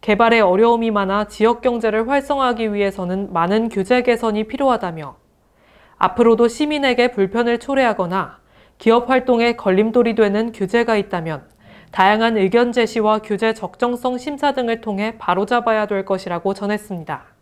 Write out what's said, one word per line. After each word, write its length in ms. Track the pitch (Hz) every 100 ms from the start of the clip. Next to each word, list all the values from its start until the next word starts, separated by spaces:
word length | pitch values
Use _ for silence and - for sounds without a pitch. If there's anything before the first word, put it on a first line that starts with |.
개발에 400 | - 208 226 233
어려움이 500 | 202 185 233 233 226
많아 360 | 208 190 202 208
지역 360 | - 220 233
경제를 460 | 254 240 220 214 226
활성화하기 680 | 277 277 285 254 226 220
위해서는 580 | 202 202 196 180 190 202
많은 360 | 175 170 214 226
규제 340 | 208 190 247
개선이 420 | 247 233 226 208
필요하다며 720 | 220 269 269 233 185 165 147 - _ _ _ _ _ _ _ _
앞으로도 500 | 185 - 233 226 233
시민에게 640 | 233 302 302 277 247 240
불편을 480 | 240 190 226 240 233
초래하거나 800 | - 277 247 208 175 190 160 - _ _ _ _
기업 300 | 226 233 240
활동에 480 | 262 254 233 233 233
걸림돌이 580 | 202 185 220 247 233
되는 380 | 220 208 202 233
규제가 440 | 226 190 233 233 220
있다면 520 | 202 180 165 151 - _ - - -
다양한 440 | - 190 214 226 220
의견 360 | 190 233 240
제시와 480 | 240 226 233 214 214
규제 340 | 214 202 226
적정성 640 | 220 185 - 240 240 254 254
심사 340 | 302 285 294
등을 300 | 277 240 226
통해 340 | 220 196 214 226
바로잡아야 680 | - 180 208 240 233 220 208
될 180 | 196
것이라고 480 | 190 190 190 175 196
전했습니다. 840 | 196 202 208 208 180 156 143 - _